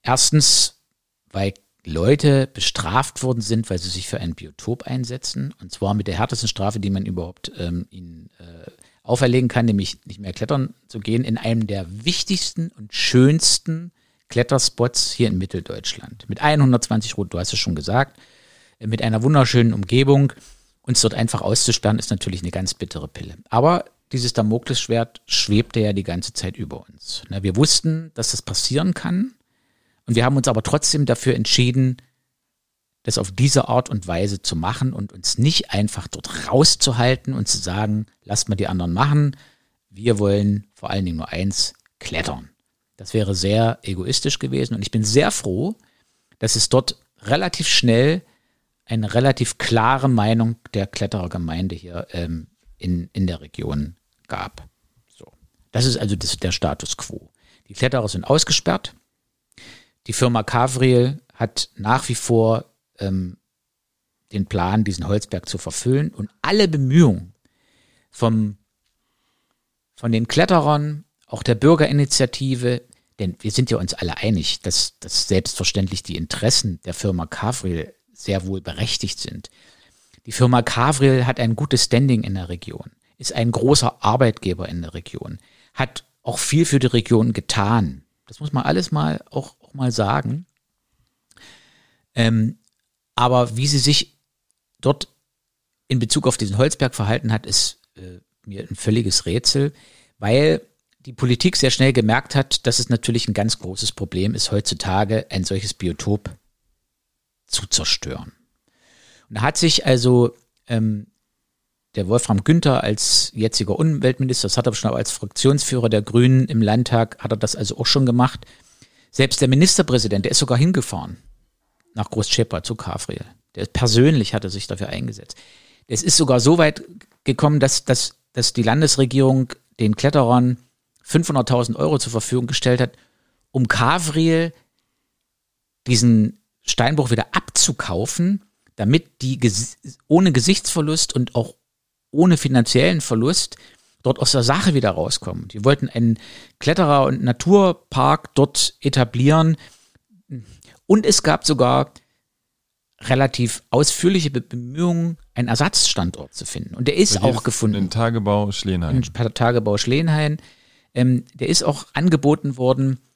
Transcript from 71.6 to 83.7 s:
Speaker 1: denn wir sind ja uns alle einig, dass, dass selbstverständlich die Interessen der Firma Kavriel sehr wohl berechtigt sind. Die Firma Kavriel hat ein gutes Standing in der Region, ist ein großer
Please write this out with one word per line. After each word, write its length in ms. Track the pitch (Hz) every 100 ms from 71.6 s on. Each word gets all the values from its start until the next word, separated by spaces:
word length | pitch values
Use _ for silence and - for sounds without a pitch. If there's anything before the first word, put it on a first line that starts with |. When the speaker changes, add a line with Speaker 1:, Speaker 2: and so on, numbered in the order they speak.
| 139 165 151 147 139 - 127 - 135 127 123 120 - _ _ _
Speaker 1:
denn 180 | 95 -
wir 100 | 107
sind 180 | - 131
ja 60 | 113
uns 180 | 92
alle 220 | - 87 -
einig, 440 | 107 98 76 -
dass, 380 | 92 - - -
dass 300 | 92 - -
selbstverständlich 720 | 92 - - 92 104 95 95
die 140 | - 80
Interessen 640 | 82 - 110 131 107 85
der 100 | -
Firma 320 | 85 104 90 82
Kavriel 680 | - 104 131 95 82 80 _ _
sehr 340 | - - 95 92
wohl 140 | 95
berechtigt 580 | - - 110 - 98 -
sind. 320 | - - - _ _ _ _ _ _ _ -
Die 60 |
Firma 300 | - 123 123
Kavriel 640 | 117 - 131 143 135 131 123
hat 140 | 123
ein 160 | 117 113
gutes 280 | 147 123
Standing 380 | - 120 139 117
in 120 | 101
der 140 | 95 90
Region, 420 | 87 - - - _ _ _
ist 160 | -
ein 160 | 131 117
großer 520 | 113 127